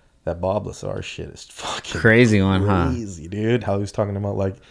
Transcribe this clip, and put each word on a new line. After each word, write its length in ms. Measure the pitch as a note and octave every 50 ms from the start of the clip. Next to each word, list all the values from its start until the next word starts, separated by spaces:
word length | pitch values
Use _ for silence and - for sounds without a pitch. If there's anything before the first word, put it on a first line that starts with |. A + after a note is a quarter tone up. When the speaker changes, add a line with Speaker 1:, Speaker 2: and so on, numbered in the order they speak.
| _ _ _ _ _
Speaker 1:
that 160 | E2 E2 F2
Bob 260 | F2+ F#2 G2 G#2 G2
Lazar 340 | F#2 - - - G1+ - G2+
shit 280 | - - - - D#2 -
is 160 | - - -
fucking 560 | - - - - - - - - - - F#2
Speaker 2:
Crazy 400 | E2+ A2+ A2 A#2 B2 A2+ G#2+ G2+
one, 260 | F#2+ G2 F#2+ F#2 F#2+
huh? 220 | G#2 G2 F2+ E2+ -
Speaker 1:
crazy, 400 | - - A2+ G2 F#2 D#2+ D#2 E2+
dude. 340 | F#2+ G#2 G#2+ A2 B2 A#2+ G#2+
How 120 | G#2 G2
he 40 | G2+
was 120 | G#2 G2+ -
talking 240 | - G#2+ G2+ G2
about, 180 | G2 G#2 G2+ G2+
like, 220 | G2+ G2 G2 F#2+ - _ _